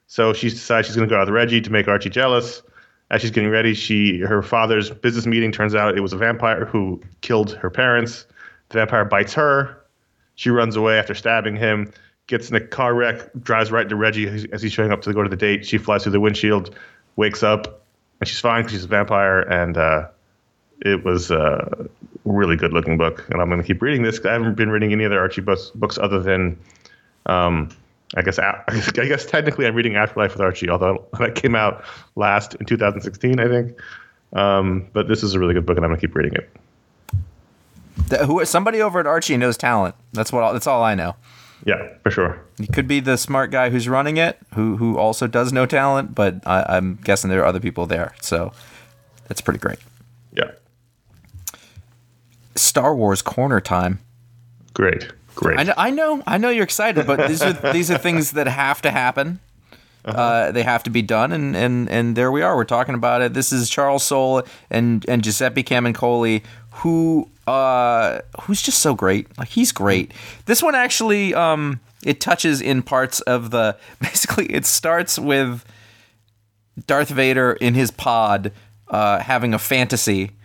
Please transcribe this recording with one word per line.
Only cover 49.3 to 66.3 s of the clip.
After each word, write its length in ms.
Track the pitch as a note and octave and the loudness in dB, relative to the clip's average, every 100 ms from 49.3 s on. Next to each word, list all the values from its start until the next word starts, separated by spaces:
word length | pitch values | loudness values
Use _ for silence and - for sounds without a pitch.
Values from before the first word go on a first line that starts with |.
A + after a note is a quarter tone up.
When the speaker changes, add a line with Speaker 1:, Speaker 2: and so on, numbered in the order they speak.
| - | -6
Speaker 2:
pretty 180 | - - | -4 -2
great. 180 | - - - _ - _ _ | -4 -6 -16 _ -20 _ _
Speaker 1:
Yeah. 180 | - - - _ _ _ _ _ - _ - - - - - - _ _ _ _ _ _ - | -6 -6 -8 _ _ _ _ _ -20 _ -18 -18 -18 -20 -20 -20 _ _ _ _ _ _ -2
Speaker 2:
Star 400 | - - C3 C#3+ | 2 4 2 4
Wars 260 | G#2+ F#2+ | 2 2
corner 380 | - - C3+ A#2 | -2 -2 2 2
time. 380 | - F2+ F2+ F#2+ - _ _ - - - - | 2 0 0 -2 -8 _ _ -20 -20 -20 -12
Speaker 1:
Great. 360 | - G2+ - - - - - | 0 2 2 0 -16 -20 -2
Great. 240 | - D#2+ | 2 2
Speaker 2:
I 40 | |
know, 100 | E3 - | 2 2
I 120 | G#3+ | 0
know, 340 | C#4+ D#4 D4 - | 2 0 -2 -2
I 100 | F#3+ | 0
know 120 | A#3+ | 2
you're 140 | A#3 | 2
excited, 440 | G3 - G#3+ E3+ C#3 | 0 0 0 0 2
but 200 | C#3 C#3+ | 2 2
these 140 | D#3+ | 2
are, 120 | D3 | 0
Speaker 1:
<laughs> 200 | C#3 C#3 | 0 0
Speaker 2:
these 160 | E3 E3+ | 0 0
are 80 | D3+ | 0
things 340 | F3 E3 D3 | 2 0 0
that 160 | D3 C3+ | 0 -2
have 340 | C3+ C#3 D3 | 0 0 0
to 100 | C#3+ | 0
happen. 480 | C3+ B2+ C3+ C#3+ F3+ - _ _ - _ _ - | 2 0 0 -4 -6 -14 _ _ -20 _ _ -6
Speaker 1:
Uh-huh. 120 | A2 | 0
Speaker 2:
Uh, 300 | A#2+ A#2 E2+ | 2 2 2
they 120 | A2+ | 0
have 200 | A#2 A#2 | 0 0
to 60 | - | 0
be 120 | A#2 | -2
done, 300 | G#2 A2 B2+ | 0 0 0
and, 240 | E3 C#3 F#2 | 0 -4 0
and, 340 | B2 B2 A#2+ | 0 0 0
and 260 | A2 A#2+ A#2 | 0 0 2
there 160 | B2+ | 0
we 100 | C#3+ | 2
are. 140 | F3 D3 | 2 2
We're 80 | A2+ | 0
talking 300 | A#2+ C3 B2 | 0 0 0
about 260 | A#2+ A#2+ | 0 2
it. 120 | B2 | 0
This 180 | B2 C3 | 0 -2
is 180 | C3 A#2 | -2 -2
Charles 340 | - C#3 C#3 | 0 0 0
Soule 400 | - C#3 C3 C3 B2+ - _ | 0 0 2 0 -2 -14 _
and, 360 | A#2 A#2+ A2+ - | 0 2 0 0
and 160 | A#2+ | 0
Giuseppe 400 | A2 G#2 B2+ B2+ | 0 0 0 -2
Camuncoli 800 | B2+ B2 A#2+ A2+ A#2+ A#2+ A#2 | -2 0 0 0 0 2 2